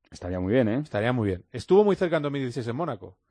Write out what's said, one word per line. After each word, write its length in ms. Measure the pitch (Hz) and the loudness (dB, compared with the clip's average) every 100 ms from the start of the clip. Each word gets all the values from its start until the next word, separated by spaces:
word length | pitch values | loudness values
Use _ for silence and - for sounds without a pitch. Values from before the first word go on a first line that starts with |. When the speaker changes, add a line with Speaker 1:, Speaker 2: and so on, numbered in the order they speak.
| _ | _
Speaker 1:
Estaría 280 | - 90 92 | -10 -6 -2
muy 140 | 92 | 2
bien, 140 | 127 110 | 2 2
¿eh? 120 | 123 | 0
Speaker 2:
Estaría 340 | 151 104 113 | -2 -2 0
muy 140 | 127 104 | 0 0
bien. 160 | 92 - | -2 -6
Estuvo 320 | 117 - 190 | -10 4 6
muy 120 | 208 185 | 6 2
cerca 220 | 180 160 | 0 0
en 60 | |
dos 80 | 147 | -2
mil 100 | 139 | -4
dieciséis 260 | 127 131 117 | -4 -6 -6
en 80 | 123 | -4
Mónaco. 420 | 165 117 95 - _ | -6 -8 -14 -20 _